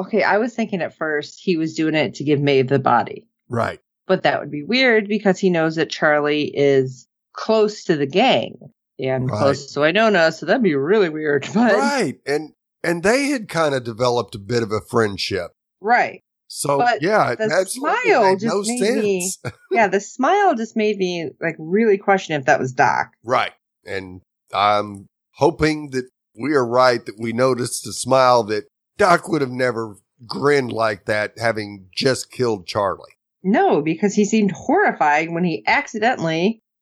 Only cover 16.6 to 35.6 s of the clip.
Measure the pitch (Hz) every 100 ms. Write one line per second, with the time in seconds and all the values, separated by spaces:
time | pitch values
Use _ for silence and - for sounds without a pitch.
16.6 | 147 139 143 139 160 214 131 117 220 175
17.6 | 190 240 294 440 480 320 196 190 226 190
18.6 | 208 247 196 220 208 190 180 - - -
19.6 | - 381 208 190 - - 269 392 392 247
20.6 | 220 226 214 202 180 175 156 - 165 -
21.6 | 160 196 226 196 - 196 - 151 135 147
22.6 | 131 131 123 64 - _ 110 123 95 -
23.6 | _ _ - 98 95 92 - _ _ 95
24.6 | 101 104 104 101 98 _ _ - 147 160
25.6 | 156 151 147 127 123 _ _ - 127 151
26.6 | 120 123 127 120 117 104 117 113 131 120
27.6 | 120 - 113 95 127 131 127 123 104 107
28.6 | - _ _ - 202 170 - 160 131 123
29.6 | 127 113 113 98 _ _ 113 202 139 143
30.6 | 123 110 113 104 - 107 104 - 117 110
31.6 | 104 101 92 - 135 123 - - 123 104
32.6 | 87 110 98 80 - _ _ _ 185 254
33.6 | 392 185 151 165 208 202 208 220 202 170
34.6 | - 339 359 - 151 147 165 170 180 160